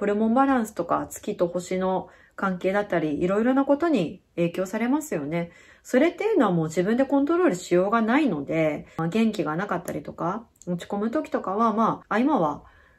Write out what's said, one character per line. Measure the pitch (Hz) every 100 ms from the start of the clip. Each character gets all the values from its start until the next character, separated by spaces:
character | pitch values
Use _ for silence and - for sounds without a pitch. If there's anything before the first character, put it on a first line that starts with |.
ホ | 202
ル | 208
モ | 220
ン |
バ | 240 277
ラ | 262
ン | 214
ス |
と | -
か | 170 147 147
月 | - - -
と | 175
星 | 180 180 185
の | 185 185 - - -
関 | - 196 180
係 | 185
だ | 202
っ | 208
た | 175
り、 | 156 143
い | 180
ろ | 202
い |
ろ | 233
な | 269
こ | 277 285
と | 339
に | 269 151 - _
影 | - 170
響 | 175 190
さ | 220
れ | 233
ま | 294
す | 302
よ | 180
ね。 | 143 170 170 - - -
そ | - 254
れ | 330
っ | 339
て |
い | 403
う | 415
の | 214
は |
も | 175
う | 156
自 | 170
分 | 185 240
で |
コ | 269 277
ン |
ト | 285 339
ロ |
ー | 349
ル |
し | 180 - 175
よ | 196
う |
が | 226
な | 220 262
い | 294
の | 156
で、 | 135 160 156 147 - -
ま |
あ、 | 165
元 | 214 226
気 | 208
が | 156
な | 160 202
か | 175
っ |
た | -
り | 156
と | 143
か、 | - 160 214 - _ -
落 | 175
ち | -
込 | 208
む | 220
時 | 311 302
と | 247
か | 190
は、 | 202 233
ま | 214 214 147 -
あ、 |
あ、 | 208
今 | 262 277
は | 156 151 - - _